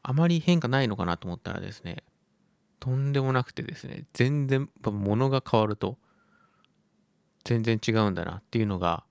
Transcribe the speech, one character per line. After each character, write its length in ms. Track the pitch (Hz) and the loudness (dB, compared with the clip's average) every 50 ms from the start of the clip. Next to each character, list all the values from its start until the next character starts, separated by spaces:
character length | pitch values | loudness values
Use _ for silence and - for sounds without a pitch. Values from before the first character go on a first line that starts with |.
あ 120 | _ - 131 | _ -2 2
ま 160 | 151 165 170 | 2 4 4
り 100 | 170 165 | 4 2
変 220 | - - 175 165 | 4 4 4 4
化 80 | - 120 | 4 2
な 120 | 127 135 | 2 2
い 60 | 135 | 2
の 80 | 113 101 | 0 0
か 100 | 95 92 | -2 -2
な 120 | 87 87 | -2 -2
と 100 | - - | -4 -4
思 80 | 90 87 | -8 -8
っ 40 | - | -8
た 120 | _ 90 | _ -8
ら 80 | - - | -8 -8
で 100 | 95 98 | -8 -10
す 120 | 104 - - | -12 -12 -12
ね、 200 | 87 85 - _ _ _ _ _ _ _ _ _ _ _ _ _ _ _ _ | -12 -12 -12 _ _ _ _ _ _ _ _ _ _ _ _ _ _ _ _
と 120 | - 131 | -4 -4
ん 200 | 127 135 139 139 | -2 0 0 0
で 80 | 139 139 | 0 0
も 140 | 135 131 131 | 0 2 0
な 100 | 127 123 | 0 -2
く 80 | - | -2
て 120 | - - - | -8 -10 -10
で 120 | - - | -10 -10
す 100 | - - | -12 -12
ね、 200 | - - - 147 _ _ | -12 -12 -14 -16 _ _
全 340 | - 120 131 147 147 139 | 2 2 2 4 0 2
然、 140 | 131 135 135 | 2 0 0
や 40 | 143 | 0
っ 40 | - _ - | -4 _ -6
ぱ 100 | - 113 | -6 -4
物 380 | 101 101 101 101 104 113 131 135 | -2 0 0 2 2 2 2 2
が 140 | 135 131 - - | 0 -2 0 2
変 100 | - 110 | 2 4
わ 80 | 107 | 4
る 80 | 107 104 | 2 0
と、 220 | - - 95 78 _ _ _ _ _ _ _ _ _ _ _ _ _ _ _ _ _ _ _ _ _ _ _ _ _ _ _ _ _ _ | -2 -2 -4 -4 _ _ _ _ _ _ _ _ _ _ _ _ _ _ _ _ _ _ _ _ _ _ _ _ _ _ _ _ _ _
全 200 | - 120 117 110 | -2 -2 0 2
然 160 | 117 113 107 - | 0 0 0 0
違 60 | - | 0
う 200 | 110 110 107 101 | 2 4 2 2
ん 20 | 92 | 0
だ 100 | 87 85 | -2 -6
な 140 | 85 87 | -6 -8
っ 60 | 92 _ | -10 _
て 160 | _ - 117 | _ -2 0
い 40 | 110 | 0
う 20 | |
の 140 | 104 98 90 | 0 0 0
が 240 | 90 85 85 80 _ _ | 0 0 0 -2 _ _